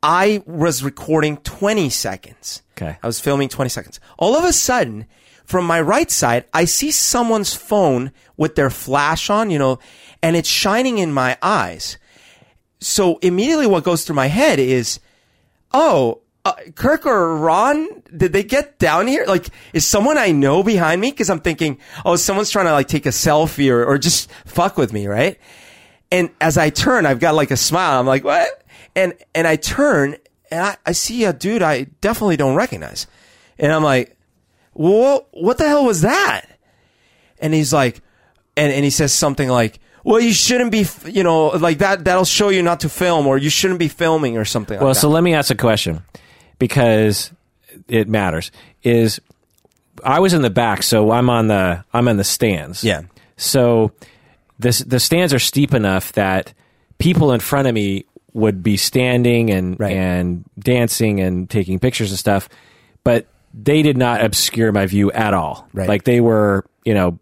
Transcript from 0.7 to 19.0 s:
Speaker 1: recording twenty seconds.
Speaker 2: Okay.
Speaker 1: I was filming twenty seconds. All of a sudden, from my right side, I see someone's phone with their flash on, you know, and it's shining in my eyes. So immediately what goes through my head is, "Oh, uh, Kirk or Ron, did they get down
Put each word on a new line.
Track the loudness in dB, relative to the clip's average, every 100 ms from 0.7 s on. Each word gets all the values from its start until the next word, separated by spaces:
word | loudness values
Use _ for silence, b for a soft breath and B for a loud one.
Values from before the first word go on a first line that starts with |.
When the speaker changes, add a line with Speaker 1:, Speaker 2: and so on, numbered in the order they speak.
| -2
Speaker 1:
recording | -6 -8 -2 0 0 -4
twenty | -12 -4 -2 0 -2
seconds. | -4 -8 -10 -16 -20 -16 -16 _ -12
Speaker 2:
Okay. | -10 -8
Speaker 1:
I | -8
was | -6
filming | -2 -2 -4
twenty | -4 -6
seconds. | -6 -12 -20 b b
All | 0 2
of | 2
a |
sudden, | 0 0 0 -2 -6 -16 b b b
from | b -2 0
my | 0
right | 2 0 0
side, | -2 0 -2 -2
I | -2 0
see | -2 -2
someone's | -2 -2 -2 0 -2 -2
phone | -8 -2 0 2 0 -4 b b b
with | -2 0
their | -2
flash | -2 -4 -2 0 -2 -2
on, | -2 0
you | 0
know, | 0 -2 B B B B
and | 0 0
it's | 0
shining | -2 0 0 0 -2
in | -2
my | -2 -2 -2
eyes. | -2 -2 -4 -8 -14 -14 b b b b b b _ _
So | -6 0 0 2
immediately | 0 0 0 2 2
what | 2
goes | 0 -2 -2
through | -2
my | 0
head | 2 2 2
is, | 2 0 -2 -8 _ _ _ _ _ _ _
"Oh, | 0 2 2 0 -4 _ _ -6
uh, | -6 -12 -4
Kirk | 0 0 0
or | 0 0 0
Ron, | 2 2 2 0 -4 -12 _ -2
did | 0
they | 0
get | 0 -2 -4 _
down | 0 2